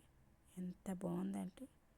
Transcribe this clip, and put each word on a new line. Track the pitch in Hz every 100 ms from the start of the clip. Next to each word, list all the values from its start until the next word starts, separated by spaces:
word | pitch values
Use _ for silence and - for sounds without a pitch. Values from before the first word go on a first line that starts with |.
| - - - - - 185
ఎంత | 180 - -
బాగుందంటే | 185 180 175 190 196 185 - 262 - -